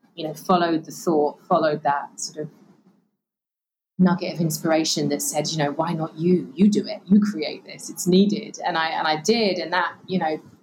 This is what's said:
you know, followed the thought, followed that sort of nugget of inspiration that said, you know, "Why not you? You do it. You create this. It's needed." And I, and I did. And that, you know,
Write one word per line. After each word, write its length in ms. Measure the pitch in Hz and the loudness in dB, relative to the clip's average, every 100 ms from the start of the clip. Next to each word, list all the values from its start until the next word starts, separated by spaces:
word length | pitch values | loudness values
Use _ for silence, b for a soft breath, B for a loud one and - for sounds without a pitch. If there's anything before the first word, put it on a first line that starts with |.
| _ - | _ -12
you 120 | 156 | -10
know, 60 | |
followed 500 | 151 - 185 170 160 151 | -8 0 2 2 0 -4
the 60 | |
thought, 480 | 139 - 156 147 - - | -8 0 2 2 -2 0
followed 360 | 175 156 151 | 2 2 0
that 360 | 147 143 - - | 0 -2 -4 -12
sort 260 | - 156 151 | -12 -10 -12
of 40 | - _ _ _ _ _ _ _ _ _ _ _ _ _ - | -14 _ _ _ _ _ _ _ _ _ _ _ _ _ 2
nugget 360 | 180 175 180 | 2 2 -4
of 80 | 151 | -2
inspiration 680 | 165 - 165 160 156 - 147 | -2 -2 0 0 0 -2 -2
that 120 | 143 | -2
said, 260 | - 151 151 | -4 -4 -4
you 60 | 160 | -2
know, 140 | 147 | -2
"Why 220 | 143 160 | -2 -4
not 240 | 165 156 156 | -2 -6 -2
you? 340 | 170 180 127 - | 2 2 0 2
You 120 | 208 | 4
do 160 | 208 - | 4 -2
it. 160 | - - | -6 4
You 140 | 208 | 4
create 420 | 208 156 147 156 | 4 -2 -6 -6
this. 260 | - 147 - | -14 -16 -14
It's 160 | - 180 | -6 2
needed." 520 | 185 208 - - - - | 4 4 2 -6 -8 -4
And 120 | 165 | -2
I, 120 | 160 | -2
and 180 | 160 160 | -2 -2
I 140 | 156 | -2
did. 360 | 156 233 208 180 | 0 2 2 -2
And 120 | 160 | -2
that, 220 | 180 170 - - | -2 -2 -6 -4
you 120 | 185 | -2
know, 220 | 160 156 - - | -2 -4 -8 -20